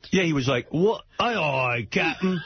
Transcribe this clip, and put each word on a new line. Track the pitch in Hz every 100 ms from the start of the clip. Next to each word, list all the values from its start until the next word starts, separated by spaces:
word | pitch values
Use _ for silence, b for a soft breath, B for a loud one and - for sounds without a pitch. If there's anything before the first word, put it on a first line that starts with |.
| -
Yeah, | 185
he | 175
was | 147 123
like, | 127 120
What? | 160 190 226 - -
Aye, | 220
aye, | 226 156 135 127 120 110
Captain. | 190 165 160 185 185